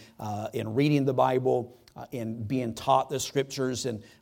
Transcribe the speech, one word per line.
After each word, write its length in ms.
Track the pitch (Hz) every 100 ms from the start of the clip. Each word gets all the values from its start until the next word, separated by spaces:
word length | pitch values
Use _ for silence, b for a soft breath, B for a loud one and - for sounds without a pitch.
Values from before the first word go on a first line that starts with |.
| B B
uh, 280 | 107 104 107
in 220 | 110 110
reading 300 | 117 147 147
the 100 | 135
Bible, 640 | 127 131 127 127 123 120 B B 123
uh, 100 | 123
in 300 | 127 110 117
being 320 | 107 131 123
taught 340 | 113 - 131 131
the 100 | 135
Scriptures 680 | - 139 135 135 131 123 127
and, 160 | 107 B B